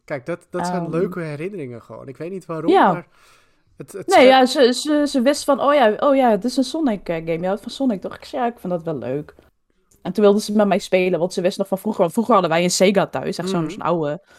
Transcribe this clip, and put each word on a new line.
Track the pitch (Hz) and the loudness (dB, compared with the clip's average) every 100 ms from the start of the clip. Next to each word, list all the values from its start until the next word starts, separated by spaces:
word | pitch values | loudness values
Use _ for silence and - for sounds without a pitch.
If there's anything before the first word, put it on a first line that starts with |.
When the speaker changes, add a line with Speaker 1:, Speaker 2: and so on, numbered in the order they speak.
| - | -12
Speaker 1:
Kijk, | 147 127 | -10 -8
dat, | 170 _ | -12 _
dat | 180 175 | -6 -4
zijn | 180 | -4
Speaker 2:
Ehm. | 165 | -4
Speaker 1:
leuke | 165 185 180 | -2 -4 -4
herinneringen | 160 143 175 208 131 120 | -10 -10 -10 -10 -12 -14
gewoon. | - 113 123 | -16 -18 -16
Ik | 131 | -14
weet | 165 | -12
niet | 190 - | -12 -10
waarom, | 160 156 | -4 2
Speaker 2:
Ja. | 370 226 | 4 4
Speaker 1:
maar | 170 - _ _ _ _ _ _ - | 2 -6 _ _ _ _ _ _ -20
het, | - | -16
het | 190 170 | -10 2
Speaker 2:
Nee, | 359 | 6
Speaker 1:
scherp- | 262 | 8
Speaker 2:
ja, | 262 254 | 8 4
ze, | 294 240 | 4 2
ze, | 247 302 294 294 | 2 0 0 0
ze | 277 | 0
wist | 240 285 | 0 0
van, | - 262 | 0 0
oh | 262 | 2
ja, | 294 220 208 | 2 2 2
oh | 285 269 | 2 4
ja, | 247 | 4
het | 208 | 2
is | 247 269 | 0 -2
een | |
Sonic, | 262 320 294 202 - | -2 -2 -2 -4 -6
eh, | 165 | -6
game. | 160 165 | -4 -4
Je | 180 | -4
houdt | 202 | -6
van | 240 | -8
Sonic, | - 269 190 | -4 -4 -4
toch? | - - | -8 -14
Ik | - | -12
zei, | 285 | -4
ja, | 240 | -4
ik | 233 | -4
vind | 185 | -6
dat | 175 | -6
wel | 165 143 | -4 -6
leuk. | 113 143 156 - _ _ _ _ _ _ | -6 -8 -8 -20 _ _ _ _ _ _
En | 175 | -6
toen | 185 | 4
wilde | 202 208 | 4 4
ze | 214 214 | 2 0
met | 202 | 2
mij | 185 | 0
spelen, | - 185 185 175 | 0 0 2 0
want | 180 | -2
ze | - | -2
wist | 180 - | -2 -2
nog | 196 | -4
van | 190 | -4
vroeger, | 214 214 | -4 0
want | 175 | 0
vroeger | 233 214 | 0 2
hadden | 208 170 | 2 4
wij | 165 | 0
een | 180 | 0
Sega | - 196 196 156 | 2 4 4 0
thuis, | 135 147 196 | -4 -6 -6
echt | 175 | -4
zo'n, | 185 | -4
Speaker 1:
Mhm. | 151 | -4
Speaker 2:
zo'n | - | -6
oude, | - 170 147 147 _ | -4 -2 -2 -6 _